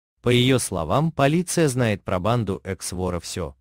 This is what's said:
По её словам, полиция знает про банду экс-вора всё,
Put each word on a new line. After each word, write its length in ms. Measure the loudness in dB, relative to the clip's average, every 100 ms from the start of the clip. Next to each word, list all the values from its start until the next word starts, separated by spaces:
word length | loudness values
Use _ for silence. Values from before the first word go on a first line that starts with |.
| _ _
По 80 | 2
её 300 | 4 4 2
словам, 540 | 0 -4 0 0 0
полиция 560 | 2 2 2 0 0 2
знает 360 | 2 0 0
про 140 | -2 -2
банду 420 | 0 0 0 -4
экс-вора 560 | -6 -8 -8 -4 -4 -4
всё, 360 | -6 -8 -8 -12